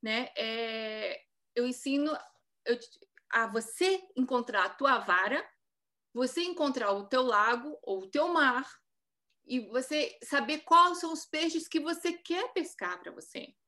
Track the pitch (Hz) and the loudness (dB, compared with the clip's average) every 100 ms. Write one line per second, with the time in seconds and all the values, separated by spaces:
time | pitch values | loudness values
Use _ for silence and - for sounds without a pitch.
0 | 220 220 254 - 226 226 226 226 220 214 | -2 -4 -4 -6 -4 -4 -4 -6 -8 -6
1 | 214 - _ _ _ - 247 247 - 277 | -8 -8 _ _ _ -2 -2 -2 -2 0
2 | 294 302 - _ _ _ - 247 - - | 0 -2 -8 _ _ _ -2 -2 -2 -20
3 | - _ _ 226 226 214 226 - 370 381 | -20 _ _ 0 0 -2 -6 0 2 0
4 | - - 254 247 240 214 190 - 277 247 | -4 -2 0 0 0 0 0 2 2 2
5 | 202 180 196 277 - _ _ _ _ _ | 4 2 4 0 -4 _ _ _ _ _
6 | _ 233 247 285 349 339 294 262 214 202 | _ -2 -2 0 -4 0 0 0 0 0
7 | 202 262 254 208 220 240 269 302 - 190 | 0 0 4 4 4 2 -2 -12 -6 -6
8 | 190 285 339 339 277 247 277 - _ _ | -4 -2 2 4 4 2 -4 -14 _ _
9 | _ _ _ _ _ 254 208 233 262 302 | _ _ _ _ _ -4 -2 -4 -2 -2
10 | 294 - - 285 226 302 - 339 349 349 | -2 -6 -2 -2 0 -4 6 8 8 4
11 | 330 320 - 311 330 330 320 320 294 330 | -4 -6 -6 -2 -2 -2 -2 -4 -2 -4
12 | 349 339 - 339 480 - 320 - 180 180 | -4 -6 -4 -4 -2 -4 -6 -6 -8 -6
13 | 175 - - - - _ | -10 -16 -14 -14 -14 _